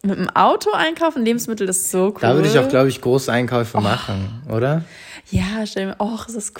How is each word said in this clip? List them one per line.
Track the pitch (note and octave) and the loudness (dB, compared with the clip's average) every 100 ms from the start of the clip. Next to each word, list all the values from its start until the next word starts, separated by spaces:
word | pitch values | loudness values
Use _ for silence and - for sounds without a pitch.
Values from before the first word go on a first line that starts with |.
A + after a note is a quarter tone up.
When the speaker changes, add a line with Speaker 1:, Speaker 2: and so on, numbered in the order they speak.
Speaker 1:
Mit | G3 F#3 | -4 -2
dem | F#3 | 0
Auto | - G#3 G#4 G#4+ | 4 4 4 0
einkaufen, | - D#4+ E4 E4 D4 A3+ | 0 0 0 0 0 0
Lebensmittel, | A#3 A#3 A3 F#3+ | 0 -2 -4 -2
das | F#3 | -2
ist | - | -2
so | F#3 F#3+ | 0 0
cool. | G3+ | 2
Speaker 2:
Da | A2+ C#3 | 2 4
würde | D#3 | 4
ich | C#3+ | 4
auch, | C4 | 4
glaub | C3 C3+ | 4 2
ich, | B2+ | 2
große | B2 C3+ C3 | 0 0 2
Einkäufe | A#2+ A#2+ B2 A2+ A2 | 0 0 0 0 0
Speaker 1:
Oh. | |
Speaker 2:
machen, | G2+ A#2 - F#2+ G2 A#2 C#3+ | 0 0 -4 -6 -6 -8 -6
oder? | A2+ C3 E3 E3 - - - - | -2 0 0 -4 -14 -20 -20 -2
Speaker 1:
Ja, | F#3 F#3 A3 G#3+ | -2 0 -4 -6
stell | G3 G3 | -6 -6
mir, | - | -4
och, | G#3+ A3 - | -4 -4 -8
ist | A3+ | -10
das | - - | -10 -10